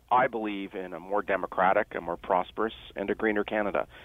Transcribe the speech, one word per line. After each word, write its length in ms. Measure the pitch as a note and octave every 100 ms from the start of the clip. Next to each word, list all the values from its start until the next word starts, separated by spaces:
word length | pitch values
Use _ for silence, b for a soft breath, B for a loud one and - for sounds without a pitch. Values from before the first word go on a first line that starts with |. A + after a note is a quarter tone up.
| -
I 160 | B2+ C3
believe 480 | A#2 G#2+ G2+ G2
in 200 | G2 F#2
a 40 | E2
more 220 | F#2 G2+
democratic, 760 | G2 F#2+ F2+ - F#2 G2 A2
a 60 | -
more 160 | E2+ E2+
prosperous, 560 | - F#2 F2+ - A2 - - -
and 140 | G2+
a 40 |
greener 300 | G#2 A2 G#2
Canada. 420 | G2+ G#2+ G#2 E2+ - B